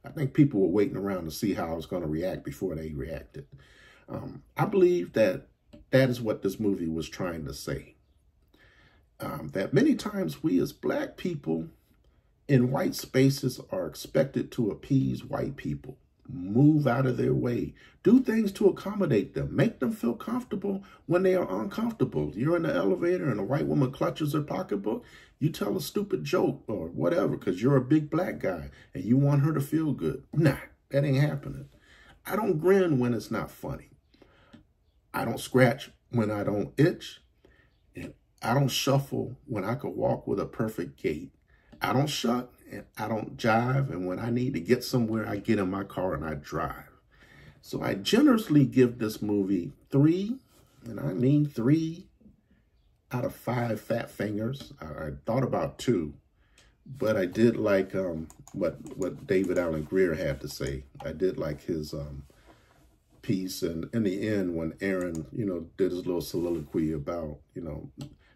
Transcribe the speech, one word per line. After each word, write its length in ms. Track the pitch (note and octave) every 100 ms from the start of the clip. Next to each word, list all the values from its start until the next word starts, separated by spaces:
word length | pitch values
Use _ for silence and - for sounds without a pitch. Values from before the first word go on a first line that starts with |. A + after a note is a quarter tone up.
I 40 | -
think 240 | - C#3
people 260 | - D3 G2+
were 80 | F#2
waiting 280 | G2+ G2+ -
around 300 | G2 F#2+ D#2+
to 40 |
see 240 | D2+ G#2
how 140 | F2 E2+
I 60 |
was 120 | E2 -
gonna 220 | F#2 D#2+
react 360 | D#2 F2+ D#2
before 300 | - - F#2+
they 180 | D#2 D#2
reacted. 540 | D2 - - - - C#2 - - - - - -
Um, 340 | - - - _ -
I 80 |
believe 480 | D3 G3+ F3+ F3 F3
that 360 | - G#2 F2+ - _ _ - -
that 180 | C3 C3
is 140 | A#2+
what 180 | A2+ -
this 180 | G2 F#2
movie 300 | G#2 F#2 E2
was 200 | D#2+ D2+
trying 360 | - F#2 E2
to 80 | C#2+
say. 440 | C#2+ - - - _ _ _ _ _ _ _ _ _ _ _ _ _
Um, 300 | - D3 C#3+
that 220 | A#2 -
many 200 | D#3+ D4+
times 480 | - G#3 G3+ E3+ C#3+
we 160 | D#3+ -
as 140 | -
black 460 | - - - - -
people 500 | F#3 D#3 D#3+ E3 D#3+ - _ _ _ _ _ _ -
in 220 | C3+ B2
white 240 | D3+ F#3+
spaces 680 | - - C3+ C3+ C#3 C3 - -
are 160 | - D#2
expected 640 | - - D#2 D#2 - -
to 180 | - G#2+
appease 540 | - - C3+ C3+ B2+
white 320 | - - B2 C#3
people, 400 | - C#2 - - _ _ -
move 580 | F2+ F#2 A2+ D3 D#3 C#3
out 200 | C#3 C3
of 100 | A#2+
their 160 | B2
way, 420 | C3+ A#2+ A#2 D3 - - _
do 180 | F3+ B3
things 300 | B3+ A3+ G3+
to 160 | - G3+
accommodate 680 | - G3 G#3 F3 A2 -
them, 200 | - C#3
make 240 | - A3+ -
them 140 | B3
feel 220 | - A#3
comfortable 680 | A#3 - B3 - G3+ G3+ G3 - - -
when 160 | F3
they 120 | F#3+
are 260 | F#3 - F#3+
uncomfortable. 720 | G#3 G#3+ A#3 A3+ - - D2
You're 220 | E2 C#3 F3
in 80 |
the 100 | E3
elevator 560 | F3 F#3+ F#3 E3+ F3+ D#3+
and 80 | G#2
a 60 |
white 220 | G2+ C#3+ D3
woman 260 | D3 C3
clutches 400 | - E3 - D3
her 100 | D3
pocketbook, 640 | D3 C#3+ F#3 G3+ G3 B3 - - - _
you 120 | D3+
tell 260 | - G#3 F#3+
a 40 |
stupid 440 | - G#3 G3+ F3
joke 400 | C#3+ F3+ F3+ C#3+ -
or 220 | G2+ E2
whatever 480 | - - E3+ - -
'cause 240 | - F2+
you're 140 | A#2+ C#3
a 80 |
big 260 | B2 D#3 D3
black 300 | D#3+ F3+ -
guy 300 | F#2+ F2 C#2+ - -
and 120 | -
you 120 | F#2+ C3
want 260 | C#3+ C#3+
her 100 | D3
to 80 | D#3
feel 320 | C#3 D#3 D#3
good. 320 | B2 - - -
Nah, 260 | D3+ D#3 - - _ _
that 140 | C#3
ain't 140 | D3 C3
happening. 500 | D3 C#3+ - C3+ - _ _ - - - -
I 80 |
don't 240 | F#3+ A3 D#3
grin 400 | F3 G3 F3+ C3
when 160 | B2
it's 160 | A2+ -
not 200 | G#2+ D2+
funny. 400 | - D#2+ B1+ - _ _ _ - _ _ - _ _ _ _ _
I 100 | -
don't 160 | A2+ -
scratch 500 | - B2 B2 - - _ _
when 200 | A#2 G#2+
I 120 | G#2+
don't 300 | G2+ G#2 - -
itch. 420 | D#3+ F3 - - _ _ _ _ _ _ _
And 200 | - F2 - _ _
I 120 | A2
don't 140 | C3 C3+
shuffle 680 | - - C#3 - B2 A2 B2 -
when 180 | G#2+
I 100 | F#2+
could 160 | B2+ -
walk 360 | - - A#2 -
with 140 | G2+
a 60 | F2
perfect 500 | - A2 - - -
gait. 360 | - D2+ - _ _ _ _ -
I 100 | -
don't 140 | - D3+
shut 440 | - A#2 F3 - _ -
and 160 | - - -
I 120 | G#2+
don't 280 | A2 - -
jive. 540 | A#2 A2+ A#2+ C3+ C3+
And 160 | E2 F2+
when 120 | F#2
I 120 | B2
need 240 | A#2+ B2+
to 60 | -
get 240 | E2+ B2
somewhere, 440 | - B2+ A2 A2 G#2+
I 80 | G#2
get 220 | G2 G#2+
in 120 | F#2
my 140 | G2
car 300 | G2 - F#2
and 100 | D2
I 100 | D#2+
drive. 540 | C#2+ - D#2+ E2 - - _ _ _ - - - -
So 220 | - -
I 120 | -
generously 680 | - - A3+ D4+ A3+ - D3
give 340 | B2 B2 B2 A#2+
this 220 | G#2+ -
movie 520 | G#2 G2+ G2 F#2+ A2 - _
three, 480 | C#3+ D3+ F3+ G3+ C4+ _ _ _ _
and 140 | A#2 G#2
I 140 | E2
mean 320 | F#2+ B2 D3
three 600 | D3 - A#2 D#3+ D#3+ E3+ - _ - _ _ _ _ _ _ _ _
out 140 | B2
of 100 | -
five 460 | - - A#2+ A#2 G#2+
fat 300 | - A#2 -
fingers. 600 | - G2+ G#2 A2 C#3 - -
I, 60 | D#2
I 240 | D2 D2+ C2+ -
thought 180 | A#2+
about 340 | - G2 - -
two, 360 | - G#2 D2+ - _ _ _ _ _ _ -
but 320 | C3 G#2+ G#2+
I 80 | F#2
did 320 | G2+ A#2 -
like, 360 | G#2+ G2 F#2
um, 340 | F#2+ F#2 D#2+ D#2+ - -
what, 420 | G2 E2+ D2+ - -
what 300 | F2+ C#2+ -
David 320 | F#2+ F#2 F2+
Alan 240 | F2 D#2
Grier 320 | D2 F#2+ F2+
had 260 | D2+ C#2 C#2
to 80 | D2
say. 360 | - C2+ C#2 - -
I 80 | D2+
did 240 | D#2 F#2 -
like 260 | D2+ D2
his, 300 | - D#2+ D2+
um, 320 | D2 D2 C#2 C#2 - - - _ _ _ _ _ _
piece. 400 | - G2 F#2 -
And 260 | F2 E2 D#2
in 100 | A#2
the 260 | G2+ F#2+ G#2+
end, 280 | G#2 F2+ E2
when 180 | D#2+ -
Aaron, 460 | F#2+ F#2 F2+ E2 D2+
you 140 | C3 G2+
know, 220 | F2 D#2+ -
did 160 | F#2
his 140 | F2 F2+
little 140 | F2
soliloquy 720 | D2+ F2+ E2+ E2+ D2 F2 D#2
about, 460 | D#2 C#2+ F2 D#2 D2 _
you 80 | -
know, 280 | E2 - C#2+ - - - _